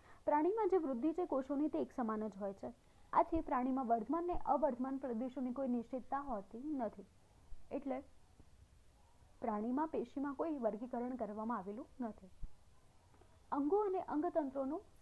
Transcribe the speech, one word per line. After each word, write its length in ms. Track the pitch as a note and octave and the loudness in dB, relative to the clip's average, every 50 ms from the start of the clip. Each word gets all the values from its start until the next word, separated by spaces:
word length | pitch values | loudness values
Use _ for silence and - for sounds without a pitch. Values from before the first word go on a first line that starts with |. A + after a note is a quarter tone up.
| - - - - - | -20 -20 -16 -4 2
પ્રાણીમાં 440 | - D4 D4 D4+ F4 G#4+ A4+ G#4+ F4+ | 4 6 6 6 4 4 4 4 4
જે 100 | F#4+ F#4 | 4 4
વૃદ્ધિ 340 | D#4+ C4+ C4+ A#3 A#3+ D#4 D#4+ | 4 4 0 2 2 0 2
છે 140 | F4+ F4+ | 2 0
કોષોની 420 | - D4+ C4+ C4 - D4 C4+ D4+ D#4 | 2 2 0 0 0 0 2 2 2
તે 100 | - D#4+ | 2 0
એક 140 | B3+ A#3+ - | -2 -2 -2
સમાન 360 | - B3 A3 A3 G#3+ G#3+ A3 | -2 0 0 0 0 -2 -4
જ 40 | G3 G3 | -4 -4
હોય 140 | G3+ G3 G3+ | -6 -6 -6
છે. 200 | G3+ - B3 A#3+ - - - - - - - - | -6 -8 -10 -10 -12 -18 -20 -20 -20 -8 2 4
આથી 280 | - F4 - - D#4+ | 4 4 6 4 0
પ્રાણીમાં 460 | D4+ - D4 B3+ B3 C4 C4 C4 C4+ | 2 2 0 2 2 2 2 2 2
વર્ધમાન 400 | A3 A#3 A#3 G#3+ - C#4+ E4+ E4+ | 4 2 2 2 2 2 2 2
ને 100 | F4 F4 - - | 2 0 2 4
અવર્ધમાન 520 | - C4+ D4+ D#4 D4 B3 - B3+ C4+ C4+ C4+ | 4 4 4 4 4 2 2 -2 -2 -2 -2
પ્રદેશોની 540 | - C4 A#3+ A3 B3+ B3+ B3 D4 B3+ B3+ A#3+ | -2 -2 -2 -2 -2 -2 -2 -2 -4 -2 -2
કોઈ 160 | C#4 C4+ C4 | -2 0 0
નિશ્ચિતતા 520 | B3 A#3+ A#3 - - B3+ - - C4 C#4 | 0 0 -2 -2 -6 -6 -4 -2 -4 -2
હોતી 380 | C#4+ C#4+ A#3+ G3+ F#3+ - - A3+ | -2 -2 -4 -4 -4 -8 -10 -8
નથી. 480 | C4 D4+ D#4 C4+ A#3+ G#3 - - F#3+ - - - - - - - - - - - - - | -6 -4 -2 -2 -2 -2 -4 -6 -16 -18 -20 -20 -20 -20 -20 -18 -10 -8 -8 -8 -8 -6
એટલે 320 | - C#4+ - C#4 B3+ C4 C#4 - - - - - - - - - - - - - - - - - - - - - - - - - - - | -6 -6 -4 -4 -4 -4 -6 -12 -18 -20 -20 -20 -20 -20 -20 -20 -20 -20 -20 -20 -20 -20 -20 -20 -20 -20 -20 -20 -20 -20 -20 -20 -14 -6
પ્રાણીમાં 480 | - A3+ G#3+ G#3 G#3+ A#3 B3+ C#4 D#4 D#4+ | -4 -2 -2 -2 -2 -2 0 0 0 0
પેશીમાં 460 | - A#3 A#3+ A#3+ - C#4+ C4+ C#4+ C#4 | -2 -4 -4 -4 -4 -4 -4 -4 -4
કોઈ 240 | - D4+ E4+ D4+ C#4+ | -2 -2 -2 -2 0
વર્ગીકરણ 580 | A#3 G#3+ G3+ G#3 B3+ A#3+ - A#3+ A#3+ B3 C4 | 0 0 0 -2 -6 -6 -4 -4 -4 -4 -4
કરવામાં 420 | A#3+ A3+ G3+ G#3+ G#3+ G#3+ A3+ A#3+ G#3+ | -4 -6 -6 -6 -6 -4 -4 -4 -4
આવેલું 280 | F3+ G3 G3+ A3 D#4 - - - | -4 -6 -8 -10 -10 -12 -8 -6
નથી. 300 | B3 A3 G#3 - - F#3 - - - - - - - - - - - - - - - - - - - - - - - - - | -6 -6 -6 -10 -16 -16 -10 -8 -8 -8 -8 -10 -16 -20 -20 -20 -20 -20 -20 -20 -20 -20 -20 -20 -20 -20 -20 -18 -8 -4 -2
અંગો 280 | C#4+ C#4 D4 F#4+ G#4 | 0 2 4 4 4
અને 200 | G#4+ G4 F#4 F#4 | 4 4 2 0
અંગતંત્રોનું 800 | - - - D4 D4+ F4 - E4 D4+ C4+ C4 C#4 C4+ C4 D4+ F#4 - - - - | -2 0 0 0 0 2 2 2 0 0 0 -2 -2 -2 -2 -4 -6 -10 -8 0